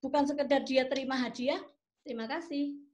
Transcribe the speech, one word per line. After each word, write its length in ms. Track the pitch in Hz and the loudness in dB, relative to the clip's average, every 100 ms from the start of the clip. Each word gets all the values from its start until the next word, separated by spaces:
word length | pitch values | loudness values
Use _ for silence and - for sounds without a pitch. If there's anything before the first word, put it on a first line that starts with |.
Bukan 240 | 269 294 | 2 2
sekedar 400 | 285 285 269 269 | 2 2 2 2
dia 240 | - 262 269 | 4 2 2
terima 300 | 277 269 262 | 0 -2 -2
hadiah. 420 | 240 233 247 339 - _ _ _ | -2 -2 -2 -2 -4 _ _ _
Terima 220 | - 226 | -10 -8
kasih. 560 | 226 302 - 285 285 285 - | -4 -6 -4 -4 -4 -6 -14